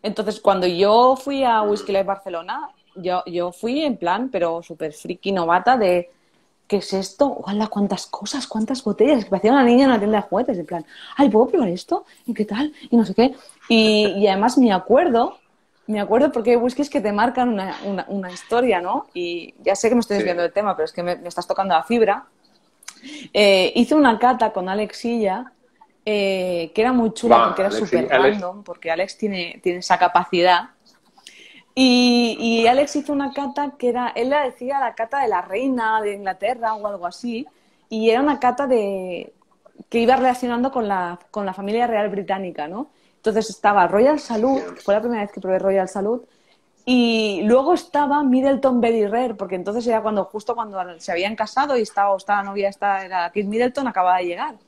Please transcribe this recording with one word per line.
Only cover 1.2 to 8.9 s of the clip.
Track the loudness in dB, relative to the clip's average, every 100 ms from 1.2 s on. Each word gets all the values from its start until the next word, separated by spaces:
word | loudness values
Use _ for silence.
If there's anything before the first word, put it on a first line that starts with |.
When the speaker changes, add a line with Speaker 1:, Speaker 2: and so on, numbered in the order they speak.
| -2 -2
Speaker 1:
a | 0 2
Whisky | 0 -2 -2
Life | -2
Barcelona, | -2 -4 -6 -10 -8 -10 -10 _ _ -10
yo, | -4 -4 -4
yo | -6 -6
fui | -6 -4 -2
en | -2 -4
plan, | -4 -4 -4
pero | -2 -2 -4
súper | -10 -10 -10
friki | -10 -12 -8 -4
novata | -2 2 2 4 2
de, | 4 2 -2 _ _ _ _ _ _
"¿Qué | -4
es | -2
esto? | -6 -6 0 0 0
¡Hola, | -6 -4 -4
cuántas | -2 -4 -4 -8
cosas, | -12 -8 -10 -6
cuántas | -6 -4 -4
botellas!". | -4